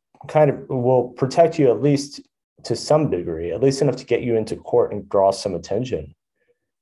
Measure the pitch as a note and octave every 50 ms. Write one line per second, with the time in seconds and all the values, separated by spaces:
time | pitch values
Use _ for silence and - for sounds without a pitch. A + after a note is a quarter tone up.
0 | _ _ _ _ - - - D#3 D3+ C#3+ - - - - C3+ B2+ A#2+ B2+ B2+ B2+
1 | B2 - - - C#3 B2+ - E3+ E3+ D#3+ E3 - C#3+ B2 A2+ G#2 B2+ D3 C#3+ C#3
2 | C#3+ - - - - _ _ _ _ _ _ _ - - A#2+ - - - D3 D#3
3 | D#3 A2 F#2 F2 F2 F2 D#2+ D#2+ E2+ E2+ D#2+ - A#2+ C#3 C3+ - D#3 C#3 B2 -
4 | - - A#2+ - - B2 A2+ A2 G#2+ G#2 - - - - - A#2+ G#2+ - G2+ G#2
5 | G2 - - G2 F#2+ G2 F#2+ - - G2+ F2+ E2+ E2+ - G2 A2 C3 C3 G2+ D#2+
6 | D2+ - - _ _ _ _ _ _ _ _ _ _ _ _ _